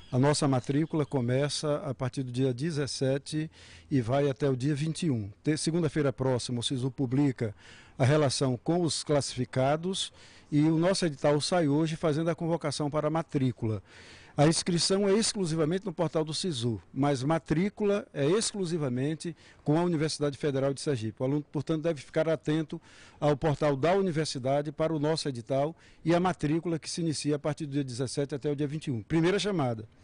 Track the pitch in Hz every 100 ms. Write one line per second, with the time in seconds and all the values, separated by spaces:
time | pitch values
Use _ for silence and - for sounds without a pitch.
0 | - 123 143 147 143 131 - 139 160 160
1 | 139 139 120 127 143 - 151 147 147 123
2 | 127 143 127 123 135 120 165 147 135 -
3 | 131 139 - 156 156 - - - - 139
4 | 113 139 143 - 143 127 139 143 160 151
5 | 170 120 104 - 147 151 165 165 156 156
6 | 139 - 135 123 - 120 - 131 131 -
7 | 127 131 143 - 113 - - - - -
8 | 127 156 139 - 135 123 - 175 170 -
9 | - 147 - 127 120 131 131 156 180 190
10 | - - - - - 147 156 160 175 190
11 | 170 139 147 147 - 180 147 147 160 165
12 | 165 147 165 160 165 170 151 - 147 151
13 | 147 160 - 147 131 - 113 104 - -
14 | - - - - 151 165 - 170 - 196
15 | 202 208 214 214 175 165 151 190 196 160
16 | 160 165 156 147 190 127 117 107 - 135
17 | 143 135 135 165 - 160 202 - 208 202
18 | - 147 143 208 - 214 175 170 143 123
19 | 143 160 170 - - - - 156 175 156
20 | 156 - 147 139 151 135 139 135 156 127
21 | 110 - 131 147 - 147 - 160 165 147
22 | - 160 160 156 - 156 156 170 - -
23 | - - 147 147 160 143 151 139 151 196
24 | 190 156 151 139 123 143 147 143 160 160
25 | 147 156 147 120 113 135 147 - - -
26 | 160 170 180 - 147 165 170 160 - -
27 | 165 - 147 147 156 143 151 143 135 117
28 | 127 - 139 143 151 143 147 151 - 117
29 | - 160 170 196 202 143 131 117 - -